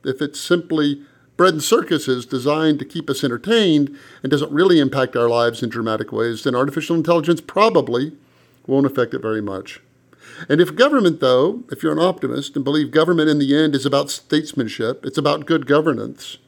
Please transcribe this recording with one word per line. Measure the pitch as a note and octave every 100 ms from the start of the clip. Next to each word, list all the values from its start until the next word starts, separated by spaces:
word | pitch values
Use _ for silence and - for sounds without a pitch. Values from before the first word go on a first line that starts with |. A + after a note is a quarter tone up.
| -
if | C3
it's | D3 -
simply | - F3 E3+ D#3+ D3 C#3 - _ _ -
bread | F3+ D#3
and |
circuses | - A#3 - D#3+ - B2+ A#2
designed | C3+ B2+ D3+ D#3+ D3+
to | B2+
keep | E3+ D#3
us | C3+
entertained | C#3 A#2 F#3+ A3+ G3+ D3+ C#3+ - - -
and | C3+
doesn't | C#3+ D3
really | C#3+ F#3 E3+
impact | C3+ C3 B2+ B2
our | A#2
lives | A#2 A#2 A2+
in | A#2+
dramatic | A#2 A2+ A2 G#2+
ways, | A2 A#2 A2+ C#3
then | B2
artificial | C#3 D3+ D3+ E3+
intelligence | D#3+ E3+ D3+ E3+
probably | - - A3 F3+ B2+ A#2+ D3 - _ _ _ _ -
won't | C3+ C#3
affect | C3+ A#2
it | B2+
very | A2 A2
much. | G#2 F#2+ - - _ _ _ _ - - -
And | D3+
if | F3+ D3+
government, | C4+ C#4+ F#3 D3+
though, | C3 B2+ D#3 A#3 -
if | -
you're | D#3+
an | D3+
optimist | F3+ F3+ B2+ B2+ C#3 -
and | C3+
believe | D3+ C3+
government | D#3 D#3+ F3 D#3
in | D3
the | C3+ C#3+
end | D#3
is | C#3 C#3
about | C#3 C#3
statesmanship, | - _ D3+ D3+ - A2+ - A2+ C3 -
it's | -
about | C#3+ D3 C#3+
good | D#3+ B2+
governance | C#3+ D#3 B2+ A2 - - -